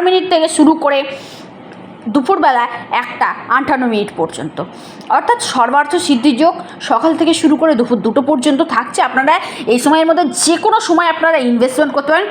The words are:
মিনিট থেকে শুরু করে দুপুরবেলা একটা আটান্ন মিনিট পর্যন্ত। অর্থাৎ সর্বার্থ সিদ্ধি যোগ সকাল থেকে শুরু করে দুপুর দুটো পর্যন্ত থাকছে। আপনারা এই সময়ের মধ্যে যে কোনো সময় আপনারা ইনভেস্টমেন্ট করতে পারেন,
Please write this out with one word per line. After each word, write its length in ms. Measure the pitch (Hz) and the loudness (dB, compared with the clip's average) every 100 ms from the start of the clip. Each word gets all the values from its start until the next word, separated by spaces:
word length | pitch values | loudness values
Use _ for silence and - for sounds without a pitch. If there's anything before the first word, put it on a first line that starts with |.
| 359 | 2
মিনিট 240 | 370 370 | 2 2
থেকে 140 | 339 320 320 | 0 2 4
শুরু 160 | 302 320 | 4 4
করে 160 | 285 277 277 - - - - - - - - - 233 | 2 0 -2 -10 -16 -20 -20 -20 -20 -20 -20 -14 -4
দুপুরবেলা 540 | 254 254 359 302 247 240 - - | -2 0 2 2 2 -2 -6 -6
একটা 360 | 233 247 - 202 190 - 247 | -6 -4 -4 -4 -4 -2 -2
আটান্ন 260 | 269 254 254 | 0 -2 0
মিনিট 160 | 214 208 - | -2 -4 -4
পর্যন্ত। 380 | 160 - 147 - 180 - - - - | -6 -6 -10 -8 -12 -12 -20 -14 -2
অর্থাৎ 300 | 330 - 480 - | -2 0 -2 -2
সর্বার্থ 420 | 254 240 285 294 349 | 0 2 2 0 -2
সিদ্ধি 360 | 349 254 - 233 | 0 2 2 2
যোগ 100 | 330 359 - - - | 2 0 -10 -10 -2
সকাল 220 | 233 320 320 | 0 2 2
থেকে 140 | 330 | 0
শুরু 220 | 320 302 302 | 2 2 2
করে 140 | 320 247 | 2 2
দুপুর 220 | 240 240 | 0 0
দুটো 200 | 220 285 | 0 0
পর্যন্ত 400 | 262 302 302 269 320 226 | 0 0 2 0 0 -2
থাকছে। 240 | 254 - | -4 -2
আপনারা 340 | 269 262 269 349 - - 262 | 0 0 2 0 -2 -8 -2
এই 60 | 240 | 0
সময়ের 280 | 285 311 320 | 2 2 2
মধ্যে 160 | 330 302 - 294 | 2 0 0 0
যে 100 | 339 | 2
কোনো 200 | 427 440 | 2 0
সময় 300 | 440 339 339 | 2 2 2
আপনারা 240 | 320 320 320 | 0 2 2
ইনভেস্টমেন্ট 560 | 247 233 254 294 294 | 2 2 0 0 0
করতে 180 | 285 285 | -2 0
পারেন, 160 | 320 415 | 0 0